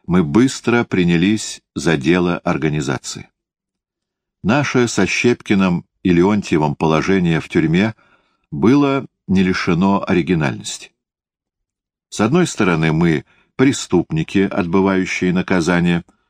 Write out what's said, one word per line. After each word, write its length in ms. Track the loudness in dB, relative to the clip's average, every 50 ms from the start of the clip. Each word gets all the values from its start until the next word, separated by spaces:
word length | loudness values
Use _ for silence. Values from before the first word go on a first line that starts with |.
| _
мы 180 | -2 0 0 2
быстро 600 | 2 2 2 2 2 0 -4 -4 0 0 0 0
принялись 760 | 0 0 0 2 2 2 2 2 2 0 -2 -4 -8 -14 -16 _ _ -10
за 220 | -4 -2 0 0
дело 420 | 0 2 2 2 2 2 0 -2 -2
организации. 920 | -2 -4 -2 -2 -2 -2 -2 -4 -4 -4 -6 -6 -8 -12 -14 -14 -16 _ _ _ _ _ _ _ _ _ _ _ _ _ _ _ _ _ _ _ _ _ _ _
Наше 460 | -2 -2 0 0 0 0 0 0 0 0
со 180 | 0 0 -2
Щепкиным 800 | 0 0 0 0 0 0 0 -2 0 0 2 2 2 0 -2 -4 _ _ _
и 100 | 0 2
Леонтьевым 640 | 4 4 4 2 2 0 -2 -2 0 0 0 0 -2
положение 640 | 0 0 0 2 0 0 0 0 0 2 0 0 -2
в 80 | -2 -2
тюрьме 460 | -2 0 0 2 2 0 0 0 -4 _ _ _ _ _ _ _ _ _ _ _
было 560 | -6 0 2 2 4 4 2 2 0 -4 -6 -8 _ _ _
не 160 | -2 0 0
лишено 600 | 2 0 0 -2 -2 -2 0 0 2 0 0 0 -2
оригинальности. 880 | -2 -2 0 0 0 0 0 -2 -2 -4 -6 -10 -12 -14 -14 -16 -20 _ _ _ _ _ _ _ _ _ _ _ _ _ _ _ _ _ _ _ _ _ _ _ _
С 120 | -4 -2
одной 260 | 0 2 2 2 2
стороны, 460 | 0 0 -2 0 0 0 2 2 2
мы 320 | 2 2 2 2 0 0 -4 _ _ _ _ _ _
преступники, 840 | 0 0 0 0 -2 -4 -2 0 0 0 -2 -4 -6 -4 -2 -2 -2
отбывающие 920 | -2 0 -2 -4 -4 -2 0 0 0 2 0 0 -2 -4 -4 -4 -2 -2
наказание, 720 | -2 -2 -2 0 0 0 0 0 0 2 2 2 0 -2 -4 _ _ _ _